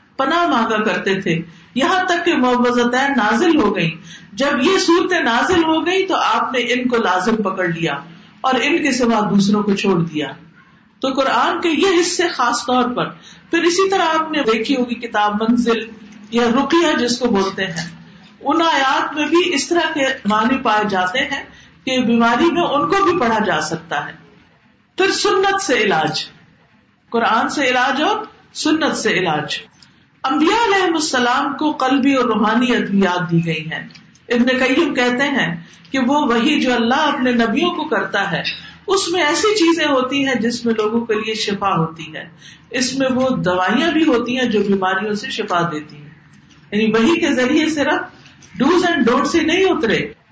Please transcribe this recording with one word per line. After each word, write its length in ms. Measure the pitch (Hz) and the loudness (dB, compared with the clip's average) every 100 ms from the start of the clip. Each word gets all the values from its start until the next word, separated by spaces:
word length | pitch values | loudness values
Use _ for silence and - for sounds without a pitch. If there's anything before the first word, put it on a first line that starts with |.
| _ - | _ -4
پناہ 300 | 269 339 339 | 0 0 2
مانگا 360 | 247 220 214 | 0 0 0
کرتے 380 | 196 185 202 190 | -2 -2 -2 -2
تھے، 200 | 185 165 - - - 240 | -2 -4 -4 -14 -10 -2
یہاں 280 | 349 370 359 | 0 0 0
تک 200 | 339 349 | 0 0
کہ 120 | 277 | 0
معوذتین 760 | 247 240 247 240 240 254 277 254 | 2 2 2 2 0 0 0 0
نازل 400 | 208 226 349 311 | 2 2 2 4
ہو 180 | 202 190 | 2 0
گئیں۔ 160 | 165 - - - - | -2 -4 -14 -20 -12
جب 140 | - 277 285 | -4 -2 2
یہ 160 | 302 381 | 2 2
صورتیں 420 | - 339 370 349 | 4 2 2 0
نازل 440 | 269 233 269 359 | 0 0 2 2
ہو 220 | 320 320 330 | 2 0 0
گئی 200 | 381 381 | 0 0
تو 100 | 294 | 0
آپ 380 | 202 233 - | 0 0 -2
نے 60 | 170 | -2
ان 280 | - 247 247 | -2 -2 0
کو 100 | 233 | 0
لازم 380 | 196 185 220 214 | 0 0 0 0
پکڑ 320 | 196 185 180 | -2 -2 -2
لیا 260 | 165 160 143 - - - - | -2 -4 -4 -10 -20 -20 -6
اور 120 | 262 247 | -2 0
ان 220 | 277 330 | 0 0
کے 80 | 285 | 0
سوا 380 | 247 233 220 190 | 0 0 0 2
دوسروں 340 | 202 202 208 | 2 2 2
کو 120 | 208 196 | 0 0
چھوڑ 280 | 196 175 | 0 0
دیا۔ 240 | 160 151 135 - - - - - _ _ | 0 -4 -6 -10 -20 -20 -20 -20 _ _
تو 60 | 269 | -4
قرآن 540 | 262 262 220 302 359 | 0 0 2 0 0
کے 80 | 349 | 0
یہ 320 | 277 392 349 | 2 2 4
حصے 260 | 339 - 349 | 2 0 -2
خاص 380 | - 240 240 - | 0 -2 -2 0
طور 240 | 247 247 | 0 0
پر، 200 | 220 156 - - - - | -2 -6 -8 -20 -20 -4
پھر 140 | 339 | 0
اسی 260 | 339 359 381 | 2 2 2
طرح 140 | 392 | 2
آپ 280 | 330 320 320 | 2 0 -2
نے 120 | 311 | -2
دیکھی 320 | 226 233 262 254 | 0 0 0 -2
ہوگی 200 | 240 233 | -2 -4
کتاب 460 | 233 214 208 208 | -4 0 0 0
منزل 380 | 226 247 233 226 - - - - - | 0 0 2 0 -4 -14 -20 -20 -6
یا 120 | 233 | 0
رقیہ 540 | 240 247 - 339 311 240 | 2 2 2 2 2 2
جس 200 | 240 - | 0 0
کو 100 | 240 | 0
بولتے 380 | 196 190 196 185 | 0 0 -2 -6
ہیں، 380 | 165 - - - - - - 269 | -6 -10 -12 -20 -20 -20 -8 -2
ان 160 | 320 | 0
آیات 520 | 330 294 269 294 - | 2 2 2 0 -2
میں 120 | 302 294 | -4 0
بھی 280 | 330 - | 2 2
اس 140 | 277 - | 0 0
طرح 260 | 339 320 | 0 0
کے 80 | 311 262 262 202 | 0 -2 -2 0
معنی 320 | 214 233 262 | 0 2 0
پائے 260 | 240 208 196 | 0 0 0
جاتے 300 | 185 180 262 | 0 -2 -2
ہیں 240 | 285 269 - - - - - | -4 -6 -10 -20 -20 -12 -4
کہ 160 | 254 | 0
بیماری 500 | 233 233 233 247 339 | 2 2 4 4 2
میں 100 | 349 | 2
ان 300 | 285 277 - | 0 0 2
کو 120 | 392 | 2
بھی 160 | - - | 2 2
پڑھا 200 | 233 214 196 | 2 0 0
جا 160 | 156 | -2
سکتا 460 | - 160 - 147 147 | -2 -8 -6 -6 -8
ہے۔ 40 | - - - _ _ _ _ _ - | -14 -20 -20 _ _ _ _ _ -2
پھر 140 | 381 | 0
سنت 500 | - 403 392 392 381 | 0 0 2 2 0
سے 120 | - | 0
علاج، 520 | 233 208 160 151 151 - - _ _ _ _ _ _ - | 0 0 0 0 -4 -8 -14 _ _ _ _ _ _ -6
قرآن 400 | 233 208 226 277 | -2 0 0 0
سے 160 | - 262 | -2 0
علاج 360 | 254 262 277 | 2 0 0
اور 140 | 349 427 - - _ | 0 -2 -6 -16 _
سنت 440 | - 302 320 277 226 | -4 0 0 0 -2
سے 120 | 214 | -2
علاج۔ 480 | 175 185 151 143 - - _ - _ _ _ | 0 0 -2 -4 -8 -12 _ -20 _ _ _
انبیاء 420 | 269 294 330 440 453 | -2 2 2 2 2
علیہ 280 | 392 359 | 2 2
السلام 600 | 330 - 254 240 262 285 | 0 -2 0 0 0 -2
کو 180 | - 302 | -2 -4
قلبی 420 | 294 262 277 269 | -2 0 2 2
اور 120 | 269 226 | 2 2
روحانی 500 | 214 214 226 247 220 | 0 0 0 0 0
ادویات 560 | 202 196 185 170 165 | 0 2 2 0 0
دی 140 | 170 165 | 0 0
گئی 260 | 156 156 | -4 -6
ہیں۔ 160 | 147 - - - _ - | -10 -12 -18 -20 _ -2
ابن 180 | 240 254 | 0 2
قیم 480 | 247 254 269 285 | 2 2 2 0
کہتے 300 | 254 247 247 | 0 0 0
ہیں 380 | 277 269 165 170 - - - | -2 0 -2 -4 -12 -20 -6
کہ 80 | 269 | -2
وہ 280 | 240 294 240 | 0 0 2
وحی 340 | 233 240 - | 2 2 0
جو 120 | 247 | 0
اللہ 280 | 240 226 277 | 0 0 0
اپنے 300 | 294 254 254 | 0 0 0
نبیوں 400 | 233 220 254 349 | 0 0 0 -2
کو 120 | 320 | -2
کرتا 480 | 302 208 190 208 190 | -4 -4 -2 -4 -4
ہے، 120 | 156 - - - - - | -4 -6 -10 -14 -12 -2
اس 220 | 381 349 | -2 0
میں 140 | 359 | 0
ایسی 320 | 294 - 427 427 | 0 2 2 2
چیزیں 320 | 330 330 302 | 2 2 2
ہوتی 400 | 262 254 277 269 | 0 0 -2 0
ہیں 80 | 240 | 0
جس 300 | 226 233 233 | -2 -2 -2
میں 80 | |
لوگوں 320 | 220 214 233 233 | 0 0 -2 -2
کے 80 | |
لیے 200 | 214 214 | -4 -4
شفا 440 | 214 - 196 196 175 | -4 -4 -2 0 0
ہوتی 380 | 160 - 160 151 | -2 -6 -14 -14
ہے، 140 | - - - - - | -16 -20 -20 -20 -8
اس 260 | 254 254 269 | -4 -4 -2
میں 120 | 262 240 | -2 0
وہ 140 | 262 | 0
دوائیاں 640 | 175 170 180 185 247 330 | 0 0 0 0 0 0
بھی 120 | 302 | 2
ہوتی 340 | 302 233 - 254 | 2 2 0 -2
ہیں 80 | 247 | 0
جو 140 | 208 | 0
بیماریوں 540 | 196 196 185 190 214 | 2 0 0 -2 -2
سے 160 | 208 - | -6 -6
شفا 320 | - 196 175 | -6 -2 -2
دیتی 340 | 165 151 - - | -2 -6 -10 -18
ہیں۔ 140 | - - - - - - - | -20 -20 -20 -20 -20 -20 -6
یعنی 200 | 208 220 | -2 2
وحی 280 | 226 233 339 | 2 4 2
کے 140 | 302 | 2
ذریعے 360 | 247 254 311 311 | 0 2 2 0
صرف 540 | 302 277 349 - - - - - - | 0 0 -2 -4 -14 -20 -20 -12 -2
do's 160 | 285 359 | 2 4
and 240 | 359 339 214 | 2 2 2
don'ts 260 | 254 294 330 | 2 2 0
ہی 40 | |
نہیں 260 | 311 359 381 | 2 2 2
اترے، 320 | 330 226 151 - - _ | 2 0 -2 -4 -12 _